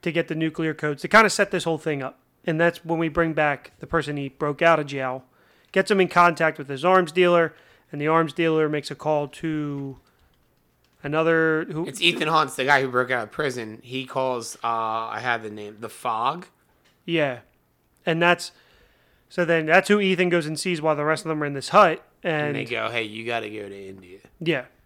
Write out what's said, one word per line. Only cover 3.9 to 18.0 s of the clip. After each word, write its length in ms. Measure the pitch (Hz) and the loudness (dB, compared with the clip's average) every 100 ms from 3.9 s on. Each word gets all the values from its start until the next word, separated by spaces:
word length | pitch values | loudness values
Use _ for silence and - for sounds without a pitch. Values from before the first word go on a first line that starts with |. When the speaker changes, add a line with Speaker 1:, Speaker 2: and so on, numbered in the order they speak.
| 165 143 147 | -4 -2 -6
Speaker 1:
he 140 | 139 | -8
broke 320 | _ 147 139 | _ -6 2
out 180 | 170 160 | 4 4
of 60 | 147 | 2
jail, 400 | 139 131 131 - _ _ _ _ | -6 -6 -6 -12 _ _ _ _
gets 180 | 190 190 | 0 2
him 80 | 202 | 4
in 80 | 180 | 4
contact 500 | 175 175 156 160 156 | 6 6 6 0 -2
with 120 | 139 | -8
his 160 | 135 170 | -2 4
arms 260 | 185 175 | 4 4
dealer, 420 | 165 180 175 165 - _ _ _ | 2 4 6 2 -2 _ _ _
and 80 | 147 | -4
the 80 | 147 | 2
arms 240 | 165 160 | 2 2
dealer 380 | 139 165 156 156 | 0 0 2 0
makes 200 | 151 143 | -2 -6
a 60 | 143 | -8
call 320 | 156 151 147 | -2 -2 -2
to 720 | - 165 156 147 143 139 127 _ _ _ _ _ _ _ _ _ _ | -8 -6 -4 -6 -6 -10 -14 _ _ _ _ _ _ _ _ _ _
another 640 | 143 156 165 165 160 156 160 | -4 0 2 2 2 0 -2
who 140 | 151 170 | -6 -8
Speaker 2:
It's 140 | - | 0
Ethan 280 | 170 170 156 | 0 0 0
Hunt's 260 | 160 143 - | 2 0 -2
the 80 | |
guy 180 | 131 139 | 2 4
who 60 | 135 | 4
broke 240 | 123 123 | 0 0
out 120 | 127 | -2
of 80 | 107 | -4
prison. 480 | - 147 123 110 110 | -4 -4 -4 -10 -12
He 220 | 120 131 127 | -10 -10 -6
calls, 500 | 135 131 123 113 - | -4 -2 -4 -8 -6
uh, 40 | 117 113 110 113 113 | -4 -2 -2 -4 -6
I 80 | 110 | -6
had 240 | 123 117 | -4 -4
the 60 | 110 | -4
name, 280 | 107 104 107 | -12 -14 -12
The 80 | 113 | -14
Fog. 580 | - - 110 120 170 - _ _ _ _ _ - | -8 -4 -2 -2 -4 -12 _ _ _ _ _ -4
Speaker 1:
Yeah. 340 | 160 147 120 _ _ _ _ _ _ | -2 0 -4 _ _ _ _ _ _